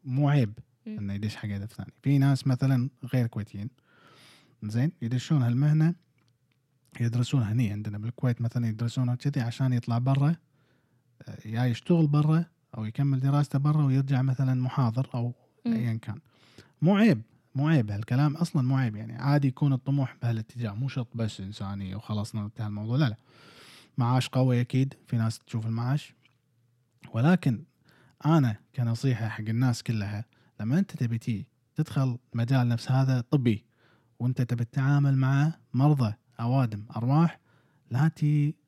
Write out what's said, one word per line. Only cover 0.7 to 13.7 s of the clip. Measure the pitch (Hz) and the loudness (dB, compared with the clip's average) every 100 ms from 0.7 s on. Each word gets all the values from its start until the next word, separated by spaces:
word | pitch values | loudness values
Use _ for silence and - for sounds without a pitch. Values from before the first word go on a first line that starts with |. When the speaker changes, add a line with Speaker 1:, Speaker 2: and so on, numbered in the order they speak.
| _ - | _ -14
Speaker 2:
مم. | 214 | -8
Speaker 1:
إنه | 101 | -6
يدش | 101 104 - | -4 -6 -6
حق | 107 | -8
هدف | 101 104 | -6 -8
ثاني. | - 98 _ | -12 -14 _
في | 135 143 | 0 4
ناس | 135 135 139 | 4 2 0
مثلًا | 127 135 131 131 _ 127 | 0 2 2 0 _ -4
غير | 131 117 | -2 0
كويتيين، | - 101 98 110 _ _ _ - - - - _ _ | -4 -8 -8 -10 _ _ _ -20 -20 -20 -20 _ _
زين، | 107 110 147 - | -6 -2 -2 -2
يدشون | 117 123 - 156 | -4 -4 0 2
هالمهنة، | 120 120 147 156 160 175 _ _ _ _ _ _ _ _ _ - | 2 2 2 4 2 0 _ _ _ _ _ _ _ _ _ -4
يدرسون | 117 120 120 143 | -2 0 0 0
هني | 104 113 113 | 0 0 0
عندنا | 104 107 104 | -2 -6 -8
بالكويت | 110 - 127 120 | -10 -2 -2 0
مثلًا، | 117 123 117 | -2 -2 -4
يدرسونها | 107 117 - 123 | -2 -4 -2 -2
كذي | 123 143 143 | -2 -4 -4
عشان | 117 - 131 | -4 -2 0
يطلع | 123 120 120 | 0 -2 -2
برا، | 127 139 143 170 _ _ _ _ _ _ _ _ - | 0 2 2 -2 _ _ _ _ _ _ _ _ -18
آه، | 101 110 | -14 -8
يا | 113 | -2
يشتغل | 123 113 - 175 151 | 0 -2 2 2 4
برا | 147 151 160 170 _ _ 117 | 4 4 2 0 _ _ -10
أو | |
يكمل | 110 110 139 135 | -8 -2 0 0
دراسته | 135 143 143 139 | 2 2 0 0
برا | 147 | 2